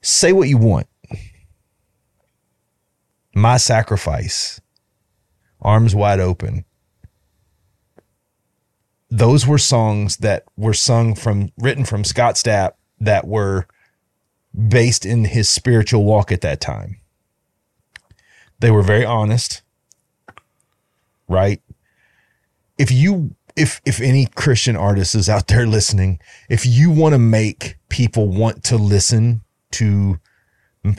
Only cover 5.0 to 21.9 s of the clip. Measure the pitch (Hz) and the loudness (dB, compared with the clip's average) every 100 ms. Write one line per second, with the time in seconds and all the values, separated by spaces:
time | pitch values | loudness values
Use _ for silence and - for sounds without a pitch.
5 | _ _ _ _ _ _ - 107 113 101 | _ _ _ _ _ _ 0 2 4 2
6 | 101 98 92 87 101 92 - _ _ _ | 2 0 0 -4 -6 -8 -10 _ _ _
7 | - _ _ _ _ _ _ _ _ _ | -20 _ _ _ _ _ _ _ _ _
8 | _ _ _ _ _ _ _ _ _ _ | _ _ _ _ _ _ _ _ _ _
9 | _ 113 151 147 123 147 - 127 110 104 | _ 0 4 4 4 0 2 0 0 -2
10 | 104 - 107 98 _ - 107 104 - 117 | -4 -4 -4 -4 _ -6 -2 -2 0 2
11 | 113 107 117 101 98 - 120 139 131 104 | 2 0 -2 -2 -4 -4 -6 -4 -4 -4
12 | 104 - 120 - 120 120 95 - _ _ | -4 0 0 0 0 0 -2 -6 _ _
13 | 107 101 - 107 98 95 87 _ _ _ | 0 0 0 -4 -2 -2 -6 _ _ _
14 | _ _ _ _ _ - 107 120 120 117 | _ _ _ _ _ -4 0 2 2 -2
15 | 95 117 107 117 104 - - 117 104 117 | -2 -2 0 -2 -2 -2 0 2 2 0
16 | 104 107 98 90 82 69 - 58 50 95 | 2 2 0 -2 -4 -6 -8 -10 -12 -16
17 | _ _ _ _ _ _ _ _ _ - | _ _ _ _ _ _ _ _ _ -20
18 | _ _ _ _ _ _ 117 107 95 107 | _ _ _ _ _ _ 2 4 4 2
19 | 117 113 104 117 - - _ _ _ _ | 0 -2 0 -2 -4 -12 _ _ _ _
20 | _ _ _ - _ _ _ _ _ _ | _ _ _ -20 _ _ _ _ _ _
21 | _ _ _ 92 98 101 _ - _ | _ _ _ 0 0 -2 _ -20 _